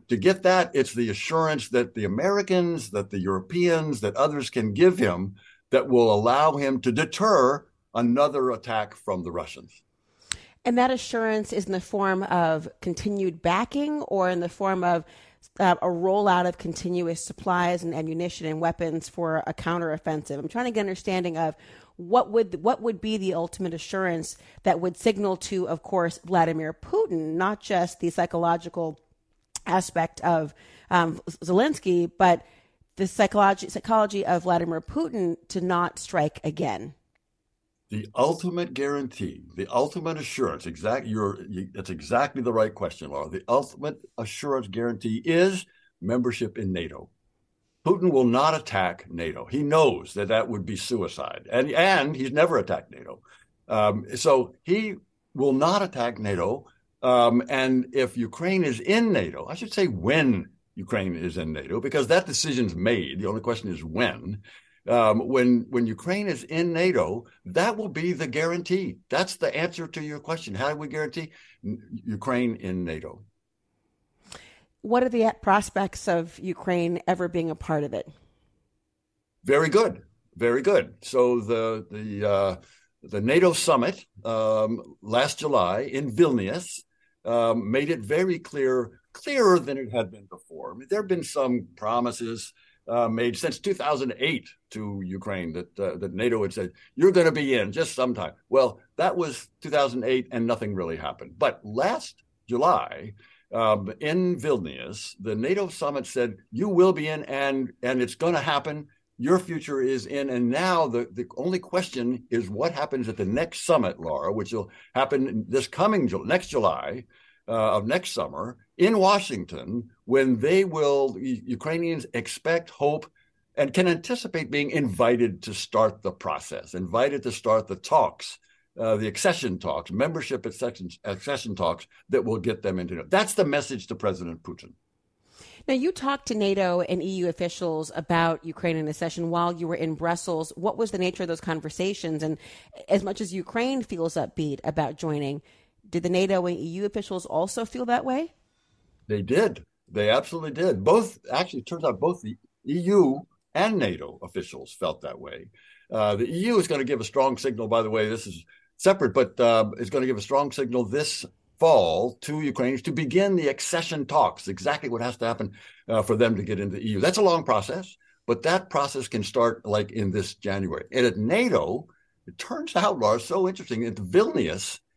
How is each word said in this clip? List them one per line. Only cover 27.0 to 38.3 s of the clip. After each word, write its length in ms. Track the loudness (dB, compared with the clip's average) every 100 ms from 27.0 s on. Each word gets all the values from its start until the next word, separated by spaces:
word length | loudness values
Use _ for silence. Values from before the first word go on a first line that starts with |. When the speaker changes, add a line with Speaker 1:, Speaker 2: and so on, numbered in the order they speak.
| 2 0 -2 0
Speaker 2:
not 220 | 0 -2
just 420 | -2 0 0 -2
the 100 | -2
psychological 880 | 0 0 2 2 2 -2 -6 -6 -8 _ _ _ _ _ -12
aspect 560 | 0 0 2 0 -2 -2
of, 320 | 0 2 0 -8 -20 -20 _
um, 280 | 2 2 -2 -10 -10
Zelensky, 680 | 0 4 4 2 2 2 0 4
but 260 | 6 6 0 _ _ _ _ -4
the 100 | -4
psychology, 640 | 2 2 6 4 4 -4
psychology 560 | -8 0 2 2 0 0
of 160 | 0
Vladimir 400 | 2 0 0 -4
Putin 540 | -4 -4 -4 -2 -2 -2 _
to 140 | -4
not 360 | 0 0 0 -4
strike 400 | -4 0 0 -2
again. 480 | -6 -4 -4 -4 -8 -16 _ _ _ _ _ _ _ _ _
Speaker 1:
The 180 | -10 -6
ultimate 600 | 0 2